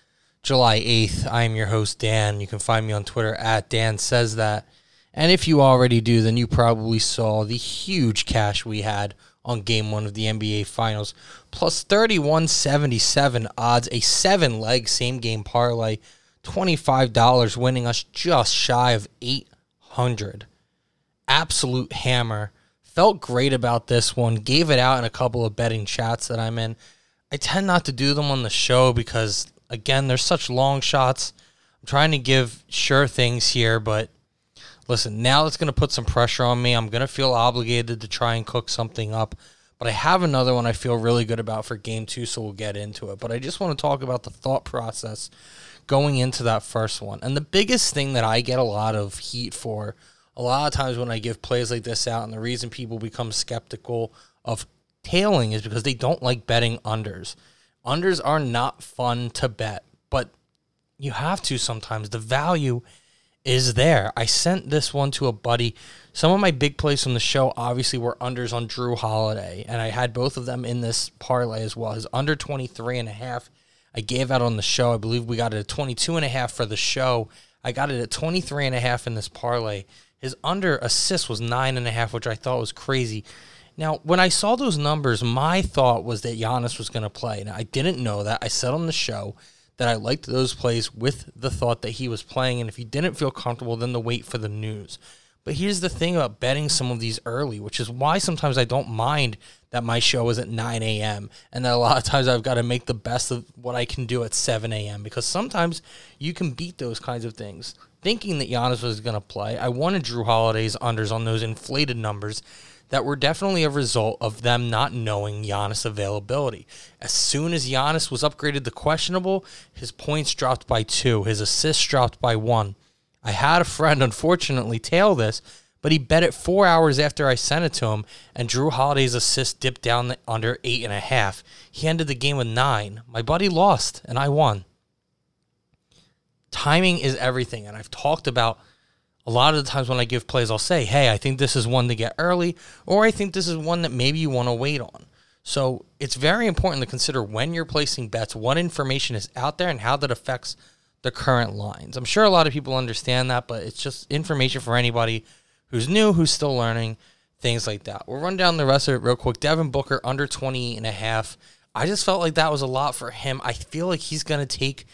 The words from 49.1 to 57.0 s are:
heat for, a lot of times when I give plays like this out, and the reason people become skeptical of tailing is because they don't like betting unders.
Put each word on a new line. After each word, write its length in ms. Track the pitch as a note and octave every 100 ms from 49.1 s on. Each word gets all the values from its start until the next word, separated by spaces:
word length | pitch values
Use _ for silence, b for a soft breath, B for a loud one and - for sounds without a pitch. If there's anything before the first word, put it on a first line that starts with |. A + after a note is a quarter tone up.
| -
heat 340 | - A#2+ A#2+
for, 420 | - A#2+ G#2+ G#2 - b b b -
a 40 |
lot 240 | B2 C3+ D3
of 80 |
times 240 | - C3 A#2+
when 140 | B2
I 80 | A2+
give 220 | A#2 G#2+
plays 280 | - B2 A#2
like 140 | A#2+
this 240 | A#2 A#2 -
out, 160 | A2+
and 80 | A2+
the 80 | A2
reason 300 | A#2 B2 A#2+
people 280 | - A#2 A2+
become 360 | A2 - A2+
skeptical 800 | G#2+ - A#2 - A2 - A#2 A2+ b b b -
of 200 | A2 - _ _ _
tailing 480 | - F3 G#3 E3+ A2
is 100 | A2
because 220 | G#2 A2+
they 100 | B2
don't 300 | A#2+ B2 E3+
like 240 | B2+ B2 -
betting 300 | A#2 A#2 A#2
unders. 560 | A2 A2